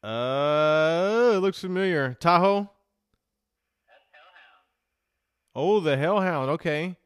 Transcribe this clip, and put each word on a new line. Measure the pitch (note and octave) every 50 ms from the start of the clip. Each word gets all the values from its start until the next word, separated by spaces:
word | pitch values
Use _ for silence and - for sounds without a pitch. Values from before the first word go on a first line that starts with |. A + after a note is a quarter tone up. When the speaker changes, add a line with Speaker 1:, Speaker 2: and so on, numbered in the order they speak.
| -
Speaker 1:
Uh, | G#2+ A2 A#2 B2 B2+ C3 C#3 C#3+ D3 D3 D3+ D3+ D3+ D3+ D#3 D#3 D#3+ E3 E3+ F#3 G3 G#3+ A#3 A#3+ B3 A3
it | F#3+
looks | F#3 G3 F#3 -
familiar. | - F#3 F3+ F3+ G3 F#3+ F3 D#3 C3+ C3 B2+ -
Tahoe? | - E3+ F3 E3+ F3+ G3 G3+ G3+ G3+ G3+ _ _ _ _ _ _ _ _ _ _ _ _ _ _ _ _ _ _ _ _ _ _ _
Speaker 2:
That's | _ _ _ _ _ _
Hellhound. | - - - _ - - - _ _ _ _ _ _ _ _ _ _ _ _ _ _ _ _ _ _ _ _ _
Speaker 1:
Oh, | B2+ C#3+ F3+ G#3+ G#3+
the | E3+ D#3 C#3
Hellhound. | C3 C#3+ E3 G3+ G#3 F#3+ F#3 E3+ D3 C3 C3
Okay. | D3+ E3 - F3 D3+ D3 E3 F#3 F3+ _ _